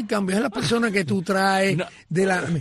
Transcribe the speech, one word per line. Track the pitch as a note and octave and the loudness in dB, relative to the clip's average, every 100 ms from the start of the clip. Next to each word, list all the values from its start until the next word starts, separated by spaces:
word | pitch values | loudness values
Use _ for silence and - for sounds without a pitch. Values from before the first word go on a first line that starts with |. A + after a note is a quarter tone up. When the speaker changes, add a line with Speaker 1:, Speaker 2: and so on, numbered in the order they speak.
Speaker 1:
el | G#3 | 0
cambio, | G#3+ F#3 G3 | -2 0 0
es | |
la | C4+ | -2
persona | B3+ - A#3 A#3 | -2 -2 0 0
que | G3 D#3+ | 0 0
tú | G3 | -2
traes | F3 F#3+ G3 F#3+ G3 F3 | 0 0 2 2 2 0
Speaker 2:
No. | - - - | -4 -10 -4
Speaker 1:
de | E3+ F#3+ | 0 2
la, | F3+ - E3 | 0 0 -4